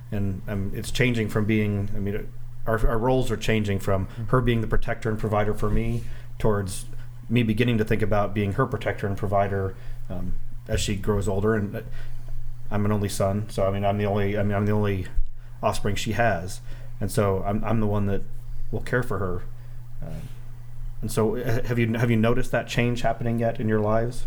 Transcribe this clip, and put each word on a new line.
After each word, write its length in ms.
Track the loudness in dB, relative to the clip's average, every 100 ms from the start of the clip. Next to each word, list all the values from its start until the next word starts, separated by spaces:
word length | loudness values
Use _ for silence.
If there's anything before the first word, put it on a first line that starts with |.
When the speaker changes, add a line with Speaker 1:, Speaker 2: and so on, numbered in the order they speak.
| -6
Speaker 1:
And, 300 | -2 -2 -2 -4
um, 240 | -4 -4
it's 180 | -4 -2
changing 380 | 2 2 2 0
from 160 | 0 2
being, 440 | 2 2 0 0 -2
I 40 |
mean, 300 | -2 -4 -6 -8 -8 -4 -2
our, 200 | 2 4
our 100 | 4
roles 320 | 2 2 2
are 60 | 0
changing 420 | 2 2 2 0
from 260 | 2 0 0
Speaker 2:
Mm-hmm. 160 | -4 2
Speaker 1:
her 160 | 2
being 200 | 4 2
the 60 | 4
protector 420 | 4 4 0 -2
and 100 | -2
provider 340 | 0 2 2
for 160 | 2 2
me 340 | 2 2 -2 -4 -6 -6 0
towards 460 | 2 2 0 -6 -6 -6 -8 -10 0
me 140 | 2
beginning 340 | 4 4 4 2
to 80 | 2
think 160 | 2
about 320 | 4 2 2
being 200 | 0 0
her 120 | 0 -2
protector 400 | -2 -4 -2 -4
and 120 | -2
provider, 580 | 0 2 2 0 -2 -4 -6 -6 -4
um, 240 | -4 0 0 0 -4 -2
as 120 | -2
she 160 | 0 0
grows 320 | 0 0 0
older. 280 | 2 2 2
And, 200 | 0 -4
uh, 60 | -6 -4 -2 -2 -2 0 0 -2 -2
I'm 120 | 0 2
an 60 |
only 180 | 0 0
son, 360 | 0 0 0 -2
so, 160 | -2 0
I 60 |
mean, 140 | 2 0
I'm 120 | 0
the 80 | 0
only, 320 | 0 0 0
I 60 |
mean, 100 | 0 2
I'm 100 | 2
the 80 |
only 340 | 2 2 0 0 2 2 0 -10 -4
offspring 320 | -2 0 0 0
she 160 | 0
has, 460 | 2 2 2 -4 -8 -8 -8 -8 -6
and 100 | -2
so 320 | 0 2 0 0
I'm, 180 | -2
I'm 160 | 0 2
the 80 | 2
one 200 | 2 2
that 160 | 0 0 -4 -4 -2 0
will 100 | 0
care 220 | -2 -2
for 160 | 0 -2
her. 240 | -2 -2 -4 -8 -10 -10 -8 -8
Uh, 160 | -6 -8 -8 -10 -10 -10 -8 -8 -6 -6
and 80 | -4
so, 280 | 0 0 0
uh, 260 | 0 0 2
have 140 | 2
you, 140 | 2
have 160 | 2 2
you 60 | 4
noticed 340 | 4 4 2
that 160 | 0 0
change 340 | 0 0 2
happening 360 | 0 0 0 0
yet 220 | 0 0
in 80 | 2
your 100 | 2
lives? 460 | 4 2 0 0